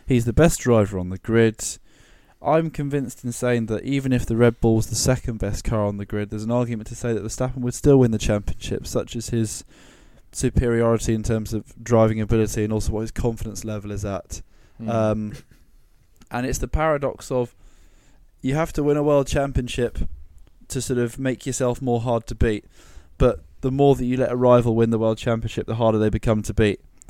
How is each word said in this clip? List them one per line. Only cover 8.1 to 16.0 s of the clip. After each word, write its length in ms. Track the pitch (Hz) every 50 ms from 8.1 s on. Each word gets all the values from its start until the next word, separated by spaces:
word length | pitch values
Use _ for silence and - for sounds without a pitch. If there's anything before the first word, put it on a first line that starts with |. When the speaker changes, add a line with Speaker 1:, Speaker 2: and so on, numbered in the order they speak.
| 110
Speaker 1:
the 40 | 107
championship, 680 | - - 107 104 98 - - - - - - - -
such 280 | - - 120 - - -
as 120 | 117 110 -
his 360 | 120 117 110 107 - - - - - - - - - - - - - - - - -
superiority 840 | - - 123 - - 127 120 117 117 117 117 117 107 - - 113
in 80 | 110 104
terms 300 | - 113 110 107 101 113
of 220 | 104 - - - - 117
driving 380 | - 120 113 110 110 110 110
ability 440 | 107 104 120 110 110 104 - 113 104
and 80 | 107 110
also 200 | 107 104 - 113
what 80 | 107 113
his 80 | 110
confidence 540 | - - - 120 113 - - 113 101 104 -
level 260 | 110 107 104 98 104
is 140 | 104 107 101
at. 360 | 101 98 92 - - - - - _ _ - - - _ -
Speaker 2:
Mm. 80 | 113 110
Speaker 1:
Um, 440 | 117 113 110 107 107 107 107 104 - - - _ - _ - _ _ - - _ _ _